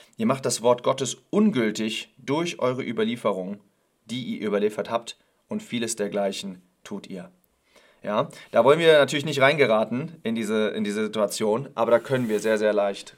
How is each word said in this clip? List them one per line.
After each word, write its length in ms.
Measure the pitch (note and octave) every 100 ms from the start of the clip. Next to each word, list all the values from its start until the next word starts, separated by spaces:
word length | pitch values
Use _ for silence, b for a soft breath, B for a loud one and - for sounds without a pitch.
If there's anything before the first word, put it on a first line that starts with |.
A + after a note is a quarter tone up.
| B B
„Ihr 80 | A2+
macht 180 | C3
das 160 | C3 G#2+
Wort 220 | A#2+ A#2+
Gottes 340 | B2+ C3+ C3 - -
ungültig 840 | G3+ G#3+ B2+ G#2+ G#2 A2 - - _
durch 400 | A2 D3+ F3 -
eure 260 | B2+ B2+
Überlieferung, 760 | - A2+ A2 A#2 A2 F#2 F#2 G2+ _ _ _ _
die 340 | - B2 A#2+ A2+
ihr 80 | G#2+
überliefert 440 | G2+ G#2 - G2+
habt, 260 | A#2 - - _ _ -
und 140 | A2
vieles 340 | - A#2+ A2+ -
dergleichen 640 | G2+ G2+ G2 F#2+ G2 F2+ _ _
tut 220 | - G2 -
ihr.“ 240 | F#2+ F2+ _ _ _ b b b b
Ja, 260 | G#2 G#2+ D#3+ B B
da 140 | A2
wollen 140 | B2 D#3
wir 200 | E3 D3+
natürlich 260 | C3 D3
nicht 160 | D3+ C3+
reingeraten 800 | C3+ D#3 B2 A2 - B2 D#3+ -
in 120 | A2+
diese, 340 | A2+ G#2 A2 G#2+
in 160 | G#2+
diese 200 | G#2 G#2
Situation, 640 | G#2+ A2 G#2 - A2 A2+ D3+
aber 160 | - A2+
da 80 | A#2
können 300 | B2 C3 A2+
wir 100 | G#2+
sehr, 200 | A2 G#2+
sehr 160 | G#2+
leicht 420 | G#2 G2+ G2 -